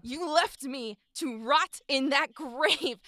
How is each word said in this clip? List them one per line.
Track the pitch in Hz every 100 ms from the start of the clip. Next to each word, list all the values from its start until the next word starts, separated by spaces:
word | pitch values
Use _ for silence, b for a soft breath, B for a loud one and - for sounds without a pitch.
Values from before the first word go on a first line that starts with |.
You | 233 277 349
left | 311 370 -
me | 269 269 233 208 _ -
to | 311 226
rot | 226 294 - - _
in | 269 269
that | 277 311
<laughs> |
grave. | - 294 233 311 - 302 233